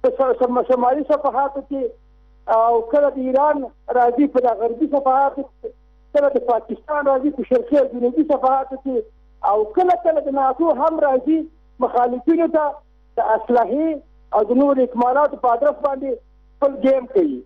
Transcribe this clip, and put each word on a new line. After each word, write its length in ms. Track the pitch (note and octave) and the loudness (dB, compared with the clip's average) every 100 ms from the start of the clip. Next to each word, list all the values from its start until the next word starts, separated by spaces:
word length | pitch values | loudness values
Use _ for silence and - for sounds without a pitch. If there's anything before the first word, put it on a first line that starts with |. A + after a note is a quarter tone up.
په 60 | C4 B3+ | -2 0
س-، 180 | C4 A#3+ | 0 0
سم-، 180 | B3 B3 A#3+ | 0 0 0
شمالي 360 | B3+ B3 C#4+ C#4+ | 2 2 0 0
صفحاتو 500 | D4 C#4+ A#3 C#4 C#4 C4+ | 0 0 -2 -4 -6 -8
کې 140 | C#4 A#3+ - _ _ _ _ - A3+ | -6 -6 -8 _ _ _ _ -2 2
او 180 | A#3 A#3 A3+ | 2 0 0
کله 180 | D4 C#4+ | 0 0
د 100 | C4+ B3+ | -2 -2
ایران 340 | C4 D4 D4 B3+ _ - B3 | 2 2 0 -6 _ -4 2
راځي 300 | A#3+ A#3+ C#4+ | 2 2 0
په 80 | B3+ | 2
دا 60 | B3 G#3 | 2 2
غربي 300 | A#3 A#3 D4 | -4 -2 -2
صفحاتو 540 | C#4 C4+ C4 C#4 C#4 | 0 2 2 0 -2
کې، 260 | C4+ _ - - _ _ _ | -12 _ -18 -18 _ _ _
کله 140 | D4 C#4+ | 0 2
د 80 | C4+ A#3+ | 0 0
پاکستان 580 | A3+ A3 A3 - D4 C#4+ | -2 -2 -12 -4 -2 0
راځي 200 | C4 D4 D4 | 0 0 -4
په 80 | A3 | 0
شرقي 300 | B3 A#3 D4 | 0 2 2
او 60 | B3+ | 2
جنوبي 320 | A#3+ A#3+ D#4 D4+ | 0 -2 0 0
صفحاتو 500 | C4+ C4 C4+ C4+ C4+ | 2 2 0 -2 -8
کې، 140 | C#4 B3 A3 _ _ _ F3+ | -4 -6 -6 _ _ _ 0
او 140 | G#3 G#3+ - | 0 0 0
کله 200 | F4+ F4 | 2 2
کله 160 | E4+ D#4+ C#4 | 0 0 -2
د 100 | C#4 | 0
ناټو 380 | C4+ C4 E4 B3+ | -2 0 0 2
هم 200 | D#4 D#4 D4 | 0 0 0
راځي 320 | C4 C4+ D#4+ D#4 _ _ _ | 0 0 -2 -2 _ _ _
مخالفینو 640 | A#3 B3 B3 B3 - E4 E4 D#4 | -2 0 0 -2 0 0 2 0
ته 100 | D4+ - _ _ _ - | -2 -6 _ _ _ -4
د 120 | A3+ A3 | -2 -2
اسلحې 520 | A3+ A#3+ G#3 C4+ D#4+ D4 _ _ _ | 2 0 2 -2 -2 -4 _ _ _
او 100 | G3+ G#3+ | -2 0
د 100 | B3 | 2
نورو 240 | C#4+ C4+ B3 | 2 2 0
اکمالاتو 520 | A#3+ B3 C4+ D4 C#4+ B3 | 0 0 2 0 0 -2
په 80 | |
ادرس 260 | A#3 D4 - C#4 | 2 0 0 -4
باندې 240 | C4+ C4+ A#3+ _ _ _ _ | -4 -6 -8 _ _ _ _
خپل 200 | C#4 C4+ | -2 0
ګیم 240 | C4 C4+ B3+ | 0 0 0
کوي. 260 | G4+ D#4 B3+ | 0 0 -4